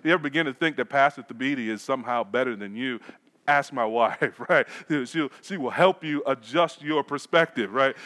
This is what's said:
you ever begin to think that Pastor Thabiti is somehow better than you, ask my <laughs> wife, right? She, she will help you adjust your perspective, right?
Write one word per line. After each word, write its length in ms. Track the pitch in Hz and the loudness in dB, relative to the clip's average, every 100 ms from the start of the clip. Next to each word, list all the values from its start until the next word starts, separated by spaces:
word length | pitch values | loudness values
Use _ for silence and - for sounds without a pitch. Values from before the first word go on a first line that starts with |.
you 80 | 156 | 2
ever 100 | 175 | 2
begin 220 | 147 151 | 2 -2
to 80 | 151 | -2
think 240 | 123 160 139 | 0 -2 0
that 140 | 117 | 0
Pastor 320 | 139 143 135 | 4 4 2
Thabiti 460 | - 117 135 139 110 | -10 -6 -4 -2 -2
is 120 | 107 | -4
somehow 420 | - 131 117 120 | -2 -4 -2 -4
better 320 | 98 120 127 | -2 0 -2
than 220 | 104 101 110 | -4 -8 -6
you, 240 | 131 113 - - _ _ - | -6 -6 -12 -20 _ _ 0
ask 240 | 143 135 | 2 0
my 120 | 131 | -2
<laughs> 0 | |
wife, 560 | 113 117 113 - 127 - 120 | 0 2 2 2 -4 -4 0
right? 180 | 156 - - - | 2 2 -6 -4
She, 400 | 147 123 160 143 - | -4 -2 -4 -4 -8
she 140 | - 185 | -12 -6
will 140 | 123 | -4
help 340 | 104 185 185 | 2 2 2
you 180 | 156 147 139 | -4 -4 -2
adjust 560 | 135 110 151 165 - | -4 -2 0 0 -2
your 200 | 147 151 | -4 -2
perspective, 720 | 143 143 - 165 165 131 98 | -2 -6 2 2 2 0 -2
right? 240 | 123 135 - | 2 0 0